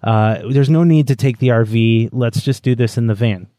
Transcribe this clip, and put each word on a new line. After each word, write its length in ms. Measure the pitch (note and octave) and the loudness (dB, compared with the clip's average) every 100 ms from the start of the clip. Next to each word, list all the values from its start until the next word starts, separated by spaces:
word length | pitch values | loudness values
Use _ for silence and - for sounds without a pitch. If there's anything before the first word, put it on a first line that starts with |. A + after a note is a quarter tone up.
Uh, 340 | - A2 A2 A2 A2 | -2 0 0 -2 -2
there's 200 | C3+ C#3 | 0 2
no 140 | D#3+ | 2
need 240 | E3+ D#3 C3+ | 4 2 2
to 80 | C3 | 0
take 220 | C#3 A#2 | -2 0
the 120 | B2+ | 0
R 140 | A#2 | 2
V. 440 | A2 A2+ A2+ A2+ A2+ | 0 0 2 2 -2
Let's 300 | B2 A#2 - | -4 -4 -4
just 200 | - C3 | -4 -4
do 120 | C3 B2 | -2 -2
this 200 | A#2 - | -2 -2
in 120 | A#2 | -2
the 60 | |
van. 340 | G2+ A#2 F#2+ F#2+ | 0 -2 -4 -10